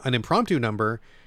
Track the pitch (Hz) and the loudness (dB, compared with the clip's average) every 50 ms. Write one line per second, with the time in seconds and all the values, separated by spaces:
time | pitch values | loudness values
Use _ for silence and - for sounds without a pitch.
0 | - 135 123 120 110 - 170 214 240 - 185 139 117 110 107 101 110 107 113 113 | -2 -2 -2 0 0 2 2 2 2 2 0 0 0 0 0 0 -2 -2 -2 -4
1 | - - - - - | -10 -16 -20 -20 -20